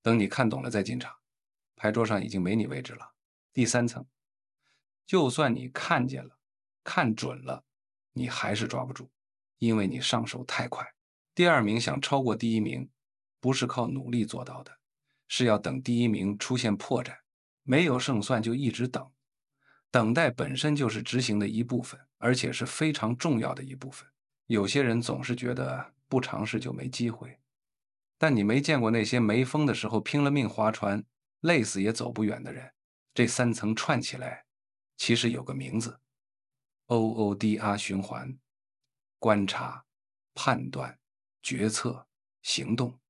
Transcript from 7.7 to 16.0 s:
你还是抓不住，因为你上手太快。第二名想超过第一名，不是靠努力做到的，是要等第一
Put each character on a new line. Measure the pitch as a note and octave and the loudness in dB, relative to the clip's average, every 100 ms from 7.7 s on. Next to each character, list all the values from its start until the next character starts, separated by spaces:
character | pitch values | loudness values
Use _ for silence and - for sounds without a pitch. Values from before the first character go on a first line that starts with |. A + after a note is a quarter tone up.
| _ _ _ _ | _ _ _ _
你 | B2+ B2 | -6 -6
还 | - G#2 | -2 -2
是 | G#2 A2+ | -2 -2
抓 | - | -4
不 | C3 | -6
住， | C3 - _ _ _ _ _ | -10 -16 _ _ _ _ _
因 | A#2 A2 | 2 4
为 | F#2+ | 2
你 | F2 | 0
上 | - A#2 A2+ | 0 0 -2
手 | B2 | -8
太 | B2+ - B2 | -6 -4 -4
快。 | - - _ _ _ _ | -6 -10 _ _ _ _
第 | - F3 | 2 4
二 | D3 | 6
名 | G#2 A2+ | 4 2
想 | A2+ C#3 | 0 -2
超 | - C#3 | 0 0
过 | B2+ G2+ | 0 0
第 | A2+ | 0
一 | A2+ | 2
名， | G#2+ B2+ C3 _ _ _ _ _ | 0 -4 -10 _ _ _ _ _
不 | B2+ | 0
是 | C3 B2 | 0 0
靠 | - A#2+ | -2 -2
努 | C3+ B2+ | -4 -2
力 | A#2+ G#2+ | -2 0
做 | B2 | -4
到 | B2+ B2+ | -10 -14
的， | - - _ _ _ _ _ | -16 -20 _ _ _ _ _
是 | - B2 | 2 4
要 | B2 | 4
等 | - C3 | 0 -4
第 | C3 | 0
一 | A#2+ | 2